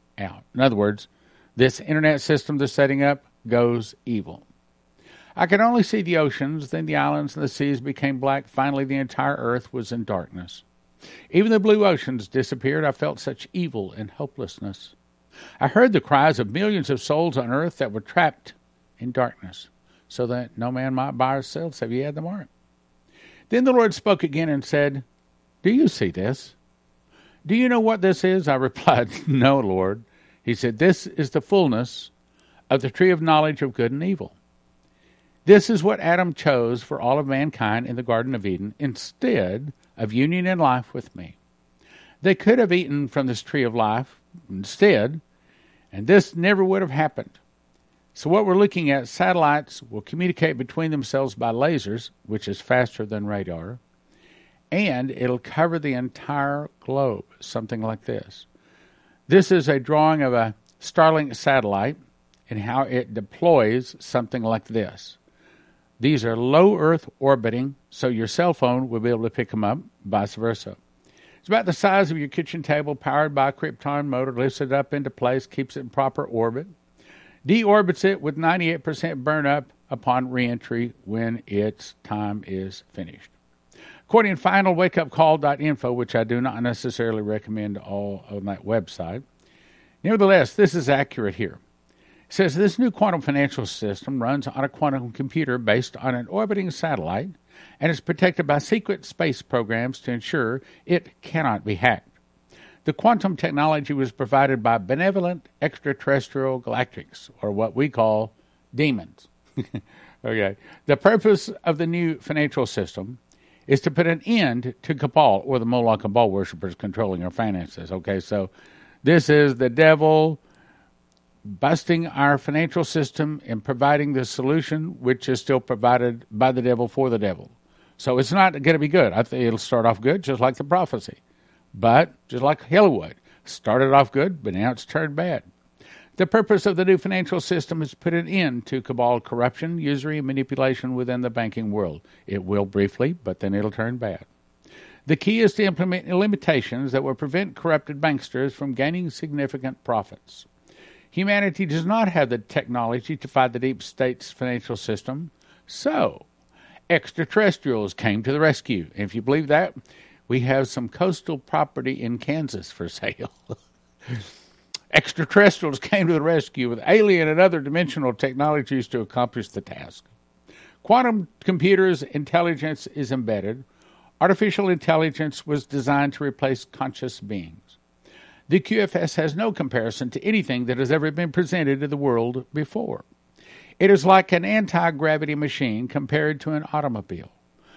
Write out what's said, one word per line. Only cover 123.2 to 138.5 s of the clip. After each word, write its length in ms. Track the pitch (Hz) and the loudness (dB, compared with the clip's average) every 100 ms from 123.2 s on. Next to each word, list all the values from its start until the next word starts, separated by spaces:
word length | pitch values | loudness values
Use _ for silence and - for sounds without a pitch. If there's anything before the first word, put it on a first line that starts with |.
| 156 151 - | -4 -4 -8
and 160 | 113 | -8
providing 500 | 101 123 139 147 147 | -4 0 2 2 2
the 120 | 135 | -2
solution, 760 | 123 - 131 160 - 156 160 143 | -4 -4 0 0 0 -4 -6 -4
which 280 | 123 127 - | -2 -2 -2
is 120 | 127 | -4
still 200 | - 131 | 0 -2
provided 640 | - 117 120 123 123 117 - | -2 0 2 4 2 -4 -8
by 220 | 107 131 | 0 2
the 120 | 127 | 2
devil 260 | 123 120 120 | 0 0 0
for 200 | - 131 | -2 0
the 120 | 113 | 0
devil. 320 | 101 87 - _ _ _ _ - | -2 -4 -12 _ _ _ _ -8
So 220 | - 127 | -2 0
it's 140 | 127 | 2
not 280 | 185 190 143 | 4 4 4
gonna 180 | 139 160 | 2 2
be 80 | 147 | 4
good. 240 | 180 117 | 4 4
I 100 | 92 | 2
think 220 | 120 131 | -2 0
it'll 140 | 117 110 | 0 0
start 280 | - 123 113 | 0 2 2
off 140 | 107 | 2
good, 220 | 120 185 | 0 0
just 160 | 139 127 | -2 0
like 160 | 127 123 | 0 0
the 80 | |
prophecy. 540 | 143 180 165 117 - - _ _ _ _ _ | 0 0 0 -4 -10 -20 _ _ _ _ _
But 420 | 98 113 127 175 _ - | 0 4 6 4 _ -10
just 160 | 123 | -2
like 260 | 139 131 - | 0 -2 2
Hollywood, 460 | 175 202 113 80 - _ _ | 6 6 4 -4 -16 _ _
started 480 | - - 113 120 135 | -18 -8 0 4 6
off 180 | 139 135 | 6 6
good, 320 | 135 175 165 | 2 0 -2
but 120 | 107 | -6
now 180 | 92 113 | -2 -2
it's 120 | 120 | -2
turned 300 | - 151 156 | -6 -4 -4
bad. 300 | 143 175 147 - _ _ _ - - _ - | -2 -4 -4 -8 _ _ _ -20 -20 _ -2
"The 100 | 185 | 2
purpose 400 | 226 208 202 208 | 2 4 2 2
of 80 | |
the 100 | 175 | 2
new 140 | 185 185 | 4 2
financial 420 | 190 190 175 180 | 2 -2 -2 -4
system 400 | - 175 - 165 | -2 -4 -4 -6
is 100 | 151 | -6
to 60 | - | -4
put 180 | 175 | -2
an 120 | 170 165 | -2 -2
end 400 | 190 160 | 0 0